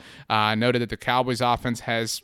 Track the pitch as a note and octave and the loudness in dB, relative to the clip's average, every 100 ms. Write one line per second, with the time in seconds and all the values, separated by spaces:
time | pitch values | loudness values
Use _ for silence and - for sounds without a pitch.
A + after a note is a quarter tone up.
0 | - - - A2 G#2+ A2 A#2+ B2 A#2 A2 | -6 -20 -2 2 2 2 2 2 -2 -4
1 | - B2 B2+ A#2 A#2+ A#2 B2+ A#2 - A#2 | 0 2 2 0 0 0 -2 -4 -4 -4
2 | A2+ - | -4 -6